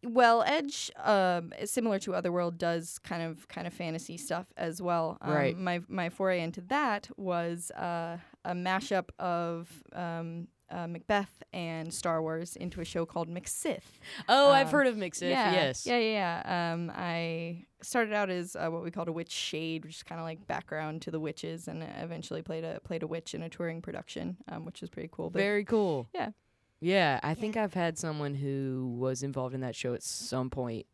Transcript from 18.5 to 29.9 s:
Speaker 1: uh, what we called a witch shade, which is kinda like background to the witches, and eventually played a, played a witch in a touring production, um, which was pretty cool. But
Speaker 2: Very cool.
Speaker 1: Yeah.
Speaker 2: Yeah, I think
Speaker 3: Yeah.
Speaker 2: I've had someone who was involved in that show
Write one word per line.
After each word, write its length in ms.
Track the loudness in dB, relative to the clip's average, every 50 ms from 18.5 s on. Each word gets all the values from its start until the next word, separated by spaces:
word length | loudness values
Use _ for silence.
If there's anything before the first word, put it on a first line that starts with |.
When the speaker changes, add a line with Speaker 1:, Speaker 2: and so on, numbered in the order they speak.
| -4
Speaker 1:
uh, 140 | -4 -2 -2
what 140 | -2 -2 -6
we 60 | -6 -4
called 160 | -4 -4 -4
a 40 | -2
witch 200 | -4 -6 -6 -6
shade, 520 | -6 -4 -4 -4 -4 -2 -2 -4 -4 -6
which 120 | -8 -14
is 60 | -14 -14
kinda 180 | -12 -10 -8 -6
like 240 | -8 -8 -10 -6
background 560 | -6 -6 -6 -4 -6 -6 -6 -4 -4 -6 -6 -8
to 80 | -4
the 80 | -4 -4
witches, 480 | -4 -4 -6 -6 -8 -8 -8 -8 -8
and 160 | -8 -8 -8 -8 -8 -8 -8
eventually 420 | -8 -8 -8 -8 -8 -6 -6 -6
played 220 | -6 -6 -6 -6 -4
a, 160 | -6 -8 -8 _
played 180 | -6 -6 -4 -4
a 60 | -4
witch 260 | -4 -6 -6 -6 -8
in 80 | -6 -6
a 60 | -8
touring 340 | -6 -4 -4 -4 -4 -4 -8
production, 540 | -6 -8 -8 -8 -8 -8 -6 -4 -4 -6 -6 -10
um, 180 | -12 -10 -10 -10
which 160 | -10 -12 -12
was 80 | -12 -10
pretty 180 | -8 -10 -10 -10
cool. 180 | -8 -6 -6 -2
But 120 | 0 2
Speaker 2:
Very 240 | 2 4 4 2 2
cool. 440 | 4 4 4 4 4 2 0 -2 -4 -4
Speaker 1:
Yeah. 160 | -4 -4 -4 -6 _ _ _ _ _ _ _ _ _ 0
Speaker 2:
Yeah, 360 | 2 4 6 6 6 4 2 2
I 100 | 0 0
think 220 | 0 -2 -2 0
Speaker 3:
Yeah. 80 | 0 0
Speaker 2:
I've 100 | 0 2
had 240 | 0 0 0 0 -2
someone 360 | -4 -2 -2 -2 -2 -2 -2
who 580 | -2 -2 0 0 0 0 0 0 0 -2 -2 -2
was 280 | 0 0 0 0 0 -2
involved 320 | -2 -2 -2 -2 -2 -2
in 40 | -4 -4
that 120 | -4 -4
show 180 | -4 -2 -2